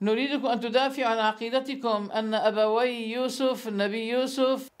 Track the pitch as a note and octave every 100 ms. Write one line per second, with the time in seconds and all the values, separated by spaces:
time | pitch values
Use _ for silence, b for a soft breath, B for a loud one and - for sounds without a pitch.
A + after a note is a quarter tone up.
0 | G3+ A3+ C#4 C#4 B3 A#3 A#3+ A#3+ C4+ C4+
1 | B3 A3+ G#3+ G#3+ A#3 C4 C4+ C4+ A#3+ G#3
2 | G3+ A3 A3 A3 A3 G#3 G#3+ A3 B3+ A#3+
3 | A3+ A#3+ B3+ C4 C4 B3 A3+ G3+ G3+ A3
4 | A3+ B3 C4 C4+ C4 C4 C4+ -